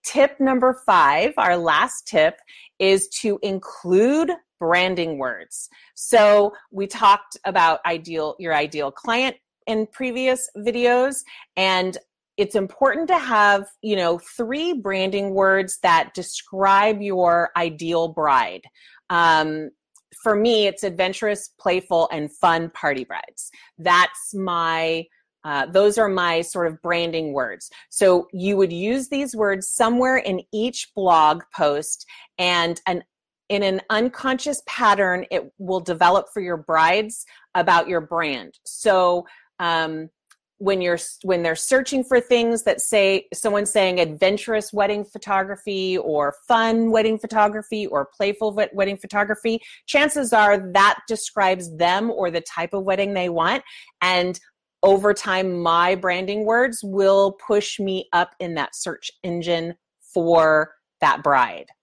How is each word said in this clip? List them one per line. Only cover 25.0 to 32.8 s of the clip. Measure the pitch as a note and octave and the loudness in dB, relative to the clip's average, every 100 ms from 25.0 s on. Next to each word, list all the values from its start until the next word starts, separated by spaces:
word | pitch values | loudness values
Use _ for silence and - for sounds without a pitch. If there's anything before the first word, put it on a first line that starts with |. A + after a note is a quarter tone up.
| E3 _ _ _ | -8 _ _ _
uh, | D3+ C#3+ C3+ | -6 -4 0
those | F3+ G#3 G#3 | 2 4 2
are | G#3 | 0
my | F#3 F3 E3 | 0 0 -2
sort | E3+ F#3 E3+ | -4 -4 -4
of | D#3+ | -4
branding | F3 E3+ E3+ E3 D#3 | -4 -2 -2 -4 -6
words. | C#3 A#2+ F2+ - - _ | -4 -6 -8 -18 -20 _
So | - G3 F3+ F3 | 2 4 4 0
you | F#3+ F#3 G3 | -6 -2 2
would | F#3 | 0
use | E3+ G3+ C4 C4 | 0 -4 -4 -4
these | C#4 C#4 | -6 -6
words | A#3 G3+ G3 F#3+ | -2 -2 -2 -6
somewhere | - A3+ A#3+ B3+ C4 | 0 0 2 0 0
in | - F#3 - | -2 -6 -6
each | G#3+ A#3+ - - - | -4 -4 -6 -12 -2
blog | F#3+ D#3+ D3+ E3 - | 2 4 4 2 -6
post, | - D3+ C#3+ D#3 - - - - - | -2 0 0 -6 -12 -14 -20 -20 -4
and | F3+ F3 E3+ E3+ | -2 0 -2 -4